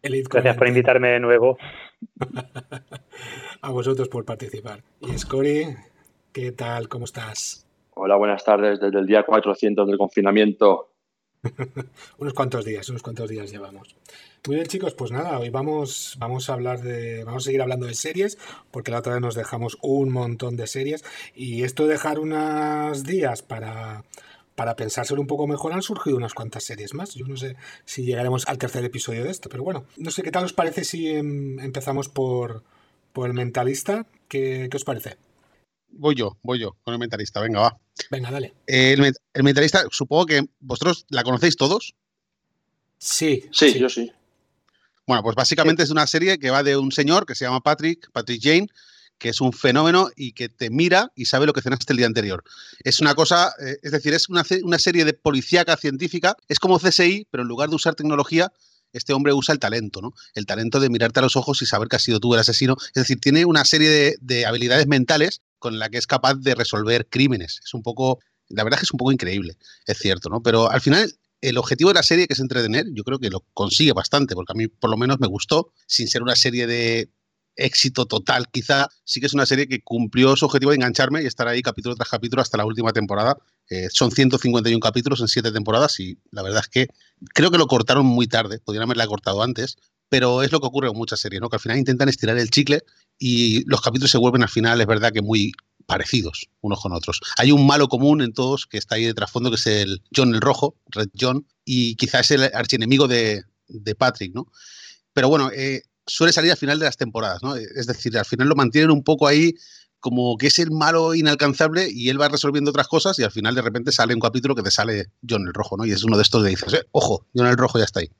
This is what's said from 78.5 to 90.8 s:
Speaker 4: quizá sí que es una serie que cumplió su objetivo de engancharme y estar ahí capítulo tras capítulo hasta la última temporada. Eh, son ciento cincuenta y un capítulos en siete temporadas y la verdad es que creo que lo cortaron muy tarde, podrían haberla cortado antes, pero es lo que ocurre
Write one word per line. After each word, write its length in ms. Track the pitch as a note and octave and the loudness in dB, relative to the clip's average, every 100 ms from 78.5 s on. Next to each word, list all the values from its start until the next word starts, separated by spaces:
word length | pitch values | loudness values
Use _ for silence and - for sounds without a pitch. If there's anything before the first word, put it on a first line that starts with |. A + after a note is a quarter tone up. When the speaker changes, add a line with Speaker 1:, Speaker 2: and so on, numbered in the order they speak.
Speaker 4:
quizá 360 | B2+ - C#3 C#3 _ | -8 0 0 0 _
sí 160 | - A#2+ | -8 -4
que 60 | C3+ | -2
es 80 | |
una 120 | C#3+ C3 | 0 2
serie 220 | C3+ C#3 | 2 0
que 140 | C3 | -4
cumplió 540 | - A#2 A2+ B2 C3 C3+ | -4 -4 0 4 4 6
su 80 | D3 | 2
objetivo 260 | C#3 C3+ | 2 2
de 60 | D3 | 2
engancharme 460 | B2 A#2 C3 D#3 | 2 2 0 0
y 20 | C#3 | -4
estar 220 | - A#2+ | -2 -2
ahí 140 | A#2+ | -2
capítulo 340 | B2 - A#2 A#2 | -2 -4 -8 -6
tras 140 | A#2 | -4
capítulo 320 | A#2 A#2 B2+ | -4 -2 -2
hasta 160 | A#2+ A2 | 0 0
la 80 | G#2+ | -2
última 260 | A2 A2+ | -2 0
temporada. 460 | A2 G#2 G2+ A2+ C#3+ _ _ _ | 0 -2 0 0 0 _ _ _
Eh, 180 | F#2 F#2 | -8 -2
son 220 | - B2 | 2 2
ciento 260 | A2 C3 B2+ | 4 2 4
cincuenta 320 | B2 A#2+ A2 | 0 0 2
y 40 | |
un 60 | A#2 | 2
capítulos 420 | A2 A#2 B2 C3 | 0 0 -2 -2
en 60 | A2+ | -2
siete 240 | - A2+ | -2 -2
temporadas 480 | G#2+ G#2 A2 D3 - | -4 0 2 2 0
y 180 | F#2 E2+ _ | -8 -12 _
la 100 | G2+ | -10
verdad 200 | F#2+ G#2+ | -4 -4
es 80 | - | -2
que 180 | B2+ B2+ _ _ _ - | -2 -2 _ _ _ -6
creo 180 | - E3 | 2 4
que 60 | E3+ | 4
lo 100 | C#3 | 4
cortaron 380 | B2 A2+ C3+ C3 | 2 4 4 6
muy 220 | A#2+ A#2 | 4 2
tarde, 320 | A#2 G#2+ A2+ | 0 -2 -8
podrían 240 | - G#2+ | -6 -4
haberla 240 | A2+ A#2 A2+ | -2 0 0
cortado 360 | G#2 - G2 | -2 -2 -2
antes, 340 | A#2+ B2 B2+ - _ _ _ | -2 -2 -8 -10 _ _ _
pero 340 | C3+ B2 B2 | 2 2 2
es 100 | C3 | 0
lo 80 | D#3+ | 0
que 80 | C3+ | -2
ocurre 200 | C3+ | -2